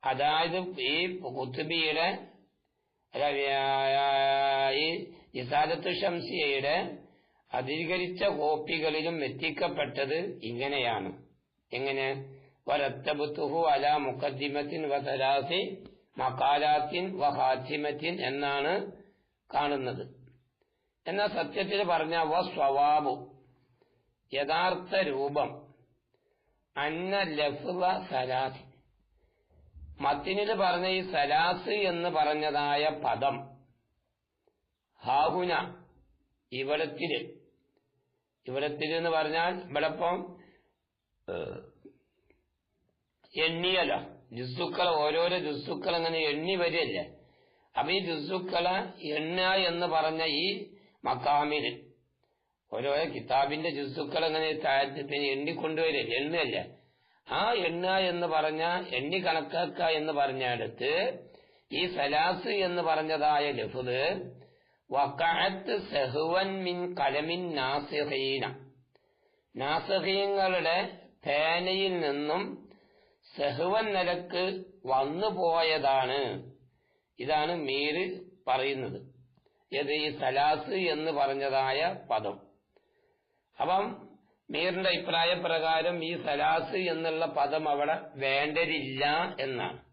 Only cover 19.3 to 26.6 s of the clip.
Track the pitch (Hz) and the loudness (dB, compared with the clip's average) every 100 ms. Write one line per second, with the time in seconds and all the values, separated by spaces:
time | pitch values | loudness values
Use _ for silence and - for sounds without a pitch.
19.3 | _ _ 139 147 143 127 120 - - - | _ _ 0 0 0 -2 -6 -10 -14 -20
20.3 | _ _ _ _ _ _ _ - 185 208 | _ _ _ _ _ _ _ -6 0 0
21.3 | 185 151 - 190 202 175 170 156 170 156 | 0 -4 -2 -2 0 2 2 2 2 2
22.3 | 165 185 165 139 139 143 151 143 123 - | 2 0 2 2 4 6 6 2 -4 -8
23.3 | - _ _ _ _ _ _ _ _ _ | -20 _ _ _ _ _ _ _ _ _
24.3 | 131 143 160 180 175 - 196 170 135 139 | -4 0 2 2 0 -2 0 0 0 0
25.3 | 147 135 - - - _ _ _ _ _ | 0 -2 -4 -18 -20 _ _ _ _ _
26.3 | _ _ _ | _ _ _